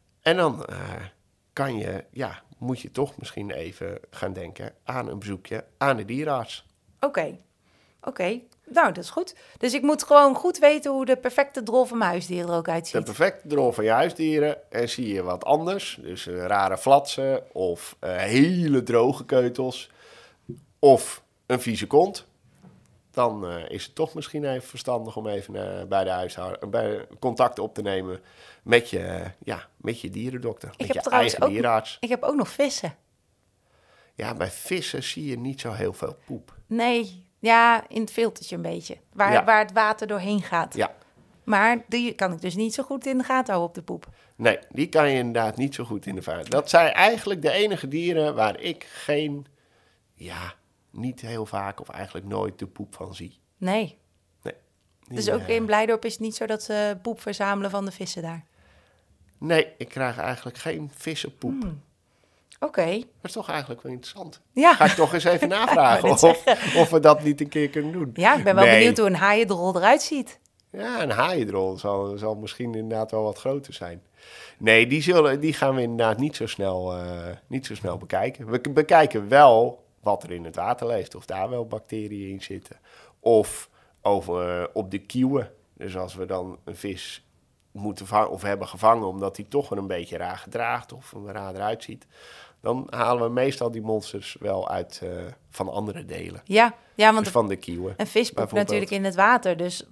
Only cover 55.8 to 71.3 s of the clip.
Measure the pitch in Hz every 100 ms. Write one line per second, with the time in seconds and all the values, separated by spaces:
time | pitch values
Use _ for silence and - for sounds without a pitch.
55.8 | 220 226 233 226 220 214 220 214 - 208
56.8 | 208 190 220 226 214 196 202 196 196 202
57.8 | 196 - - - 165 165 - _ _ _
58.8 | _ _ _ _ _ - 151 160 - -
59.8 | 117 131 127 117 85 123 127 - 165 165
60.8 | 147 - - 156 - - 254 269 202 147
61.8 | - _ _ _ _ _ _ - 294 202
62.8 | 165 208 247 _ 185 226 196 156 135 120
63.8 | 131 127 - 202 160 - _ 254 330 285
64.8 | 175 - 160 175 170 175 - 196 226 180
65.8 | 131 185 - 156 165 165 - 233 180 170
66.8 | 160 165 151 151 147 143 147 151 147 151
67.8 | 151 175 139 117 190 196 202 190 - 220
68.8 | 233 226 202 170 196 214 208 180 180 180
69.8 | 196 302 - 294 - - _ _ _ 190
70.8 | 226 240 151 110 156